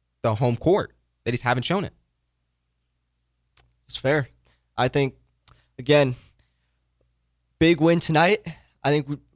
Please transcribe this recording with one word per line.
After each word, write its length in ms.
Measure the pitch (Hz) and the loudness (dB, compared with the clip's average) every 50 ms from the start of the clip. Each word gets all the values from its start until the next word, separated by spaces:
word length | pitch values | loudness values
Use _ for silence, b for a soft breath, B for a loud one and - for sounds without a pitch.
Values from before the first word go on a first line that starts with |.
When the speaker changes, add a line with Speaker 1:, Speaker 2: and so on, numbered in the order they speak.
| _ _ _ _ | _ _ _ _
Speaker 1:
the 120 | - 117 110 | -4 -4 -2
home 220 | 104 - 120 117 | 0 0 -2 -2
court. 360 | 120 - 156 190 202 - - _ _ _ _ _ _ - | 0 0 0 0 0 0 -4 _ _ _ _ _ _ -8
They 60 | 113 | -8
just 120 | 123 117 - | -8 -4 -2
haven't 180 | 120 123 127 | -2 -2 -2
shown 220 | 120 - 170 202 - | -2 -2 -4 -4 -4
it. 80 | - - _ _ _ _ _ _ _ _ _ _ _ _ _ _ _ _ _ _ _ _ _ _ _ _ _ _ _ _ _ _ _ _ _ _ _ _ _ _ | -6 -12 _ _ _ _ _ _ _ _ _ _ _ _ _ _ _ _ _ _ _ _ _ _ _ _ _ _ _ _ _ _ _ _ _ _ _ _ _ _
Speaker 2:
It's 100 | - - | -16 -12
fair. 320 | - - 131 151 151 131 - _ _ _ _ _ _ _ _ _ | -6 -2 -2 -2 -2 -2 -6 _ _ _ _ _ _ _ _ _
I 120 | - 123 131 | -4 -2 -2
think, 260 | - 147 139 127 - _ _ _ _ _ _ - b b b b _ - | 0 -2 -2 -2 -4 _ _ _ _ _ _ -20 b b b b _ -6
again, 360 | 123 127 147 147 143 127 127 b b b _ _ _ _ _ _ _ _ _ _ _ _ _ _ _ _ _ _ _ _ _ _ _ _ _ - | 0 2 4 4 4 2 -2 b b b _ _ _ _ _ _ _ _ _ _ _ _ _ _ _ _ _ _ _ _ _ _ _ _ _ 2
big 220 | 160 165 170 143 | 2 2 4 4
win 200 | 151 165 170 170 | 4 2 2 2
tonight. 460 | - - 160 151 165 180 208 214 - 165 151 B B B B B - | 0 0 2 2 2 2 2 -2 -4 -10 -20 B B B B B -2
I 60 | 135 | -2
think 180 | 147 151 139 135 | 0 -2 -2 -6
we 80 | 147 135 _ _ _ | -10 -12 _ _ _